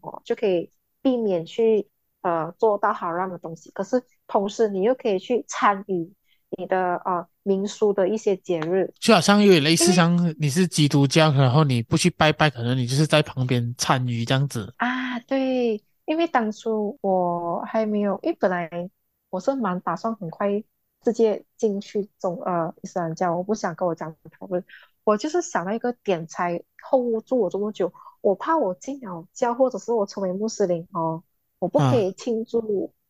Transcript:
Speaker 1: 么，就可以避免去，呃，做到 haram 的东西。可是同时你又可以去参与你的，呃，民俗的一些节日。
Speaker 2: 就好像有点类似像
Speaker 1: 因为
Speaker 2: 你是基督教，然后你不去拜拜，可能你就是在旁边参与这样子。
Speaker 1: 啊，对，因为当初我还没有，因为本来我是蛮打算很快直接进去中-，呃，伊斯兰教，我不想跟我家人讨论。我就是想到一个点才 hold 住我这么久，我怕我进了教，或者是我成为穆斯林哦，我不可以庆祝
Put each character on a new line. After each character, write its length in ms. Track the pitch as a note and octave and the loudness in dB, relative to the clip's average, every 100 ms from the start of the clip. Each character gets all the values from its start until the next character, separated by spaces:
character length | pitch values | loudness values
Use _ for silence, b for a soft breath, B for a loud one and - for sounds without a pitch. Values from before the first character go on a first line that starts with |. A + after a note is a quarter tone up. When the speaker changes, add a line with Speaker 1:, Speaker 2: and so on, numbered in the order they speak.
Speaker 1:
么， 200 | - - - | -14 -12 -8
就 100 | A#3 | -2
可 100 | G#3 | 0
以 240 | F3 - _ _ _ | 0 -2 _ _ _
避 140 | C4+ B3 | 0 0
免 300 | G#3+ F3 E3 | 0 -2 -2
去， 420 | - A3+ G#3+ G3+ _ _ _ | 0 2 2 0 _ _ _
呃， 340 | F#3 E3 D#3+ - | -4 -2 -4 0
做 200 | A3+ G3+ | 0 2
到 140 | G#3 | 0
haram 380 | A3 F3 E3+ F#3 | -2 -4 -4 -6
的 80 | F3 | -8
东 180 | E3 E3 | -12 -16
西。 160 | - | -12
可 140 | - F#3+ | -10 -4
是 180 | B3+ - _ - | -4 -4 _ -4
同 220 | A3 G3 | -2 -2
时 180 | A3 A3 | 0 -2
你 140 | G3 | 0
又 120 | G#3 B3+ | 0 0
可 120 | A#3 | -2
以 100 | F#3 | -2
去 280 | - A#3+ - | 0 -4 -4
参 340 | - A3+ G3 G3 | 0 0 0 -2
与 240 | F3+ E3+ - _ _ _ - | -4 -6 -12 _ _ _ -10
你 80 | F3+ | -4
的， 300 | F#3 F3+ F3 F#3+ | -2 0 -2 -4
呃， 220 | F3 F3+ _ | -6 -6 _
民 240 | G3+ F#3+ G#3 | -2 -2 -2
俗 260 | - G#3+ | 0 0
的 160 | G3 F#3 | 2 0
一 80 | A3 | 0
些 180 | G#3+ F#3+ | -2 -2
节 240 | - E3 | -2 -4
日。 300 | D#3 F#3+ E3+ - | 0 0 -2 0
Speaker 2:
就 140 | - | 4
好 80 | G3+ | 6
像 180 | F3 G#3 | 6 6
有 120 | G3+ | 8
点 120 | E3+ | 6
类 120 | C#3+ E3 | 6 4
似 180 | E4+ | 6
像 240 | F3+ E3+ F3 | 6 4 4
Speaker 1:
因 80 | F3 | 2
为 100 | - | 0
Speaker 2:
你 100 | D3+ | 0
是 180 | D3+ F3+ | 2 2
基 220 | - D3 | 2 2
督 160 | C#3+ C#3 | 4 4
教， 260 | E3 D#3 | 4 4
然 200 | C3+ C3 | 4 4
后 120 | C#3 | 4
你 200 | D3 A#2+ | 4 0
不 120 | A2 D3+ | 0 0
去 140 | F3 | 0
拜 240 | - D#3 | 2 2
拜， 160 | D3+ D#3 | 4 2
可 140 | A#2 | 0
能 120 | A#2+ C3 | -2 -2
你 120 | B2 | 0
就 80 | C3+ | 0
是 100 | D#3 | 2
在 160 | D#3 | 2
旁 240 | - C3 B2 | 2 -2 0
边 300 | B2 A#2+ B2 | 0 -2 -4
参 300 | - C3+ B2 | 0 0 0
与 180 | A#2 A#2 | -2 0
这 80 | |
样 140 | C3+ C#3 | 0 0
子。 260 | A#2 F#2+ - | -4 -10 -6
Speaker 1:
啊， 420 | A#3+ B3+ B3+ B3 - | -4 -4 -6 -8 -4
对， 520 | C4+ C4 B3+ A#3+ G#3+ - _ - | -2 -2 0 -2 -2 -8 _ -4
因 120 | D#4+ | -2
为 80 | E4+ | 0
当 260 | C4 G#3+ | 0 -2
初 460 | G#3 A3+ A3 G#3 C#4+ | -4 -4 -4 -4 -4
我 600 | G3 F#3 F3 F3 E3+ F3 - | -2 0 0 -2 -4 -6 -4
还 180 | A3+ A3 | -2 -2
没 140 | G#3 | 0
有， 200 | G3+ G3 | -2 -2
因 80 | D#4+ | -4
为 60 | E4 | -2
本 100 | G3 | -2
来 180 | F3+ E3 F3 F3+ - _ _ _ | -2 -4 -8 -10 -14 _ _ _
我 100 | F#3 | -6
是 140 | C4+ | -4
蛮 260 | C#4 G3+ F3+ | -2 -2 -2
打 140 | F#3 E3+ | -4 -4
算 200 | A3+ A3+ | -6 -6
很 120 | E3 | -10
快 160 | - G3+ G3+ - _ _ _ | -4 -2 -2 -6 _ _ _
直 100 | A#3+ | -4
接 320 | G#3+ A3 G3 - _ | 2 2 0 -8 _
进 240 | A3 G3+ | -2 -2
去 300 | - G#3 G#3 _ | -6 -6 -6 _
中-， 220 | F#3+ F#3+ | -6 -4
呃， 300 | - F3 E3 - | -4 -2 -2 -6
伊 60 | - | -10
斯 100 | F#3 | -6
兰 160 | E3 | -6
教， 220 | E3 F3+ E3+ | -2 -2 -2
我 80 | |
不 100 | F#3+ | -4
想 220 | A3+ F#3+ D#3+ | -4 -4 -2
跟 120 | F3+ | -4
我 60 | |
家 140 | E3 D#3+ | -4 -8
人 80 | D#3 E3 - | -14 -20 -18
讨 80 | F#3+ | -8
论。 180 | F#3 B B B _ | -6 B B B _
我 120 | - G#3 | 0 0
就 140 | D#4 | 0
是 140 | F4 | -4
想 200 | - G3 | -2 -4
到 80 | F3 | -4
一 60 | A3+ | -4
个 160 | B3 A#3+ | -4 -4
点 220 | - E3+ E3 | -2 -4 -4
才 340 | - F3 E3+ - _ - | -6 -4 -4 -8 _ 0
hold 340 | C4 A#3+ A3 - | 0 2 -2 -2
住 120 | B3+ | 0
我 120 | F3+ | 0
这 80 | G3 | -2
么 120 | G#3 | -4
久， 220 | - F#3 B B B | -4 -6 B B B
我 120 | G#3 | 0
怕 240 | F#3+ - E4 | 0 0 0
我 160 | G3+ | 0
进 260 | F3+ - C#4 | -4 -10 -12
了 220 | A3 E3+ F3 | -10 -12 -14
教， 200 | - A#3+ | -4 -2
或 160 | A#3+ B3+ | 2 0
者 80 | G3+ | 0
是 160 | - | -2
我 100 | A#3 | -2
成 200 | G3+ - | -2 -4
为 100 | F#3+ | -4
穆 140 | F#3 A3 | -4 -4
斯 180 | - F#3+ | -2 0
林 220 | E3+ F3 | -2 -4
哦， 280 | F3 E3 D#3+ - _ _ _ | -4 -4 -4 -10 _ _ _
我 80 | F3 | -2
不 100 | - | 2
可 220 | C3+ A#3 | 4 2
以 120 | F#3+ | 0
庆 300 | - B3 A3+ | -4 -4 -4
祝 480 | A3+ A#3 A3 G3 - _ | -4 -4 -2 -4 -6 _